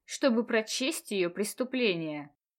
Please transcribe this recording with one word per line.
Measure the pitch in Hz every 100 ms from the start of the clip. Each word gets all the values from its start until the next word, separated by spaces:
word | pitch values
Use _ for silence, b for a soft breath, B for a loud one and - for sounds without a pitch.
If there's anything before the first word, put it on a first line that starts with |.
| -
чтобы | - 277 226
прочесть | 226 233 214 - 262 - -
её | 202 175
преступление. | 175 208 - 247 254 233 170 160 151 143 _ _